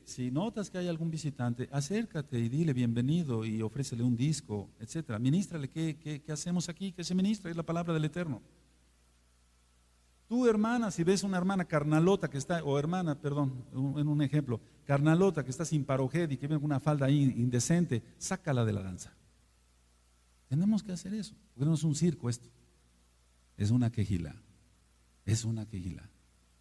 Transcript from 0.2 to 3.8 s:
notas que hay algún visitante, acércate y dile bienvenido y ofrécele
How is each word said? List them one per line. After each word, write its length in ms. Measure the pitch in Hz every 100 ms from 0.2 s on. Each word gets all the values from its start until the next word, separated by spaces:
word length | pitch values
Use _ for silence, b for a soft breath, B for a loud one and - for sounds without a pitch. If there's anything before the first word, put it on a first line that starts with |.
| 123
notas 400 | 131 220 226 185
que 80 | 185
hay 100 | 180
algún 220 | 165 165
visitante, 580 | 160 151 - 123 120 123
acércate 680 | 143 143 208 233 165 143 120
y 100 | 117
dile 240 | 135 165
bienvenido 720 | 123 120 117 123 170 156 113
y 180 | 113 110
ofrécele 400 | 110 -